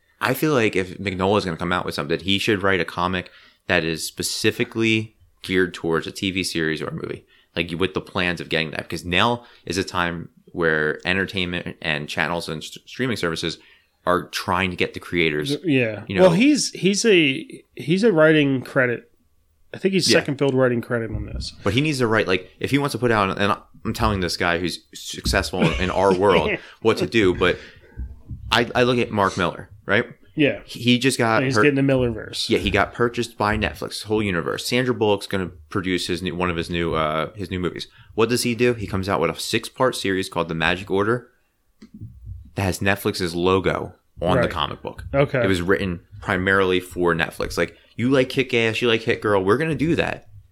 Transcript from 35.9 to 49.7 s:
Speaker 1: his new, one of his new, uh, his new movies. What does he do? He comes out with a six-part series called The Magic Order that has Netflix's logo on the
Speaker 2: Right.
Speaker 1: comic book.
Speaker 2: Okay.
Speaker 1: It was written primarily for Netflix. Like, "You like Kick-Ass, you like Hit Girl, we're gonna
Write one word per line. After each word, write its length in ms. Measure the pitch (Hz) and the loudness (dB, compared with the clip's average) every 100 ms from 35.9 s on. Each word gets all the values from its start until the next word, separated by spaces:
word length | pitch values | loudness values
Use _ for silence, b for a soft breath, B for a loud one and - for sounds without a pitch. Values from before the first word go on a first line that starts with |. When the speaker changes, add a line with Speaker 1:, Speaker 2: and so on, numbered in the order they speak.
| 87 - | -2 -2
Speaker 1:
his 160 | 85 | -4
new, 120 | 90 85 | -4 -2
one 120 | 90 | -2
of 80 | 82 | -2
his 140 | 80 | -4
new, 240 | 87 85 | -2 -2
uh, 380 | 78 78 78 - | 0 0 -2 -4
his 160 | 101 90 | -6 -8
new 80 | 92 | -4
movies. 300 | 85 - - b b | -4 -6 -12 b b
What 140 | - 113 | 0 2
does 160 | 120 | 2
he 100 | 123 | 0
do? 180 | 113 123 | 2 2
He 120 | 117 95 | 0 -4
comes 220 | 95 92 | -4 0
out 120 | 78 | 0
with 100 | 80 | 0
a 80 | 80 | -2
six-part 580 | - 110 - - 127 - | -4 -4 -4 -2 0 0
series 320 | 98 95 92 | -2 -2 -2
called 200 | 85 82 | -4 -4
The 60 | |
Magic 360 | 80 82 90 98 | 0 0 0 -2
Order 360 | 95 104 120 - _ _ _ _ _ - - - - - - - | 0 0 -2 -6 _ _ _ _ _ -20 -18 -18 -16 -16 -16 -12
that 80 | - | -4
has 160 | 98 - | -4 -2
Netflix's 560 | 98 101 110 - 87 | -2 0 -2 -2 -2
logo 600 | 85 90 95 82 - - - _ - | 0 2 4 2 -2 -4 -14 _ -6
on 140 | 87 - | 0 0
the 60 | |
Speaker 2:
Right. 80 | - | 0
Speaker 1:
comic 300 | 87 71 - | -2 -4 -6
book. 220 | - - - | -12 -12 -4
Speaker 2:
Okay. 280 | 139 147 - | 0 0 0
Speaker 1:
It 40 | 95 | 0
was 120 | 90 | 2
written 380 | 87 95 95 85 - - | 2 2 0 -6 -10 -10
primarily 600 | - 92 95 98 95 90 | -2 0 2 4 4 2
for 340 | - 90 87 | 0 0 2
Netflix. 420 | 82 - - - - | 2 -2 -4 -6 -2
Like, 180 | 85 - b b | -4 -6 b b
"You 120 | 120 | 2
like 200 | 139 131 | 2 2
Kick-Ass, 520 | 139 131 117 113 110 | 0 0 2 2 0
you 60 | 123 | 0
like 140 | 113 | 0
Hit 180 | 117 - | 0 -2
Girl, 240 | 110 101 | 2 2
we're 140 | 95 120 | 4 2
gonna 160 | 160 | 0